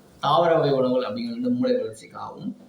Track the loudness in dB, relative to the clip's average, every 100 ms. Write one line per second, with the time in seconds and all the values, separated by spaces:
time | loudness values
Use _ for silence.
0 | -20 -6 2 4 4 4 4 2 2 0
1 | -2 -4 -6 -4 -2 0 2 0 -2 -10
2 | -16 -14 -12 -10 -12 -12